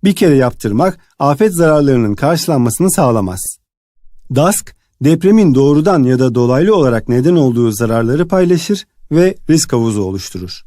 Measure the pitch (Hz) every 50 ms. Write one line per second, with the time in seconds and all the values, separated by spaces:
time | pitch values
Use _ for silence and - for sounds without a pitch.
0 | - 196 190 - 208 175 147 135 127 120 - - - 113 101 113 170 190 - -
1 | _ _ _ _ 143 139 147 139 214 220 185 170 170 160 156 151 147 139 135 123
2 | 113 104 104 101 131 143 170 160 - - 160 131 120 117 117 - 175 190 - -
3 | 160 123 117 113 98 92 90 92 - - - _ _ _ _ _ _ _ _ _
4 | _ - - - - - 127 135 151 180 214 - - - - _ _ _ _ _
5 | 123 139 165 165 170 190 214 220 208 165 131 131 139 143 147 151 156 196 190 160
6 | 131 123 127 123 131 127 117 123 120 120 127 135 170 202 220 185 147 131 117 113
7 | - - 120 123 127 165 180 170 143 131 117 117 120 113 107 101 117 110 113 117
8 | 117 113 127 151 175 170 190 190 185 175 180 165 - - 208 196 - _ _ _
9 | - - 147 160 175 185 190 - - - 156 160 - - - 120 117 113 107 104
10 | 98 92 95 98 92 - - 92 90 90 - - -